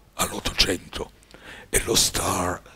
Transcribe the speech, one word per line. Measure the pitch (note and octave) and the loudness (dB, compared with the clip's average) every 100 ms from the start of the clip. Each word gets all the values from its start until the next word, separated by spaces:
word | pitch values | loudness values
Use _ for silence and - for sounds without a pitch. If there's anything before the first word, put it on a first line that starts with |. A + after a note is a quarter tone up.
| - | -20
all'Ottocento | - - - - - - F2+ - - - - - - - - - | -6 -4 -2 -6 0 2 2 -4 -8 -8 -12 -20 -20 -18 -18 -2
è | - | 0
lo | - | 4
star, | A2+ - - - F#2+ F2+ F2 - | 4 4 2 0 0 0 -2 -8